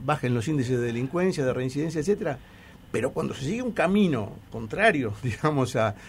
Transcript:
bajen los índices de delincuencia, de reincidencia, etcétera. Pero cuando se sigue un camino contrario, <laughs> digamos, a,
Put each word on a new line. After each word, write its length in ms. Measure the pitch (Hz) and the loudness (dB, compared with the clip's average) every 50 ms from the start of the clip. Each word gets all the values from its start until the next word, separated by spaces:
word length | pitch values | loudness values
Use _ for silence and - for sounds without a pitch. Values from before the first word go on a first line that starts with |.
| 127 | -2
bajen 300 | 135 151 139 - 123 123 | -2 -2 0 2 0 2
los 140 | 117 104 160 | 2 2 0
índices 300 | 156 143 120 120 131 123 | 0 0 2 2 2 0
de 80 | 120 | 2
delincuencia, 580 | 120 117 117 127 135 - 175 180 190 156 151 135 | 0 0 -2 -2 -2 0 0 2 2 2 2 0
de 80 | 127 120 | 0 0
reincidencia, 480 | 127 127 131 131 143 156 165 147 160 | 0 -2 -2 -2 -2 -4 -2 -2 -2
etcétera. 380 | 147 190 208 196 214 160 135 - - - - - - - - - - - - | 0 0 0 0 0 -4 -4 -6 -10 -20 -20 -20 -20 -20 -20 -20 -18 -6 -4
Pero 180 | 113 117 135 | -2 -2 -2
cuando 240 | - - 151 131 - | -2 -2 -4 -4 -4
se 100 | 107 135 | -4 -4
sigue 180 | 143 214 240 254 | -4 -4 -2 -2
un 100 | 247 - | -4 0
camino 600 | - - 175 196 214 202 175 143 113 101 98 - - - - - | 0 2 4 4 4 4 4 4 0 -2 -4 -8 -14 -16 -12 -10
contrario, 640 | 117 117 107 - 165 208 226 180 147 123 107 101 - | -8 -8 -6 -2 2 4 4 4 4 0 -2 -4 -4
<laughs> 40 | - | -4
digamos, 540 | 123 101 - - 156 151 139 127 - - | -6 -4 0 0 0 2 2 0 0 2
a, 180 | 123 110 107 101 - - | 2 2 2 0 -4 -12